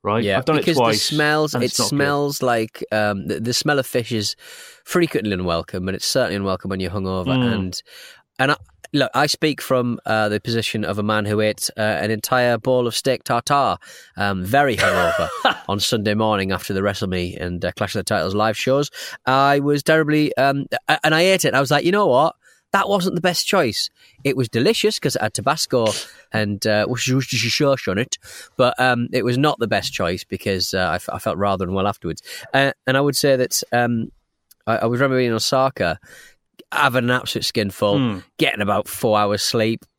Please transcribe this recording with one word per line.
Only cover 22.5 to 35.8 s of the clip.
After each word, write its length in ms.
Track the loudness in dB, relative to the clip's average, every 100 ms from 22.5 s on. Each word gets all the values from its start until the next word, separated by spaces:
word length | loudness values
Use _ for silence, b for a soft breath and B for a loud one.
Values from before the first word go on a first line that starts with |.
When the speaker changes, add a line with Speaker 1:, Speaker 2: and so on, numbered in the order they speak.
| b b
Speaker 2:
That 160 | -2 2
wasn't 280 | 0 0 0
the 40 |
best 260 | 0 0 0
choice." 440 | 2 2 -2 -6 b b b
It 140 | -2 0
was 120 | 0
delicious 480 | 2 2 2 0 0
'cause 180 | -4 -2
it 60 |
had 100 | -2
Tabasco 520 | -2 -2 -2 0 2 2 -2 B B B
and, 320 | -2 -2 -2 0
uh, 180 | 2 0
Worcestershire 640 | -2 0 0 0 -2 -2
sauce 380 | 0 2 2 0
on 80 | -2
it, 200 | -2 -6 B B B 0
but, 200 | 2 4
um, 300 | 2 2 0
it 100 | 0
was 140 | 0 2
not 200 | 2 0
the 80 | 0
best 260 | 0 -2
choice 300 | -4 -2 -2
because, 500 | -6 -6 -2 -2 -2
uh, 40 | -2
I, 160 | 0 -2
f-, 120 | -4
I 80 | -6
felt 200 | -4 0
rather 260 | 0 0 -2
unwell 220 | 0 -2
afterwards. 340 | -2 -8 -8 B B B
Uh, 200 | 0 0 -2 -2
and 100 | 2
I 20 |
would 160 | 2 2
say 180 | 2 2
that, 260 | 2 -2 -2
um, 400 | 0 2 0 -4 _ _ _ _ _ -2
I, 100 | 0
I 80 | 0
was 140 | 2
remembering 280 | 2 2 2
in 40 |
Osaka, 640 | 0 0 2 0 0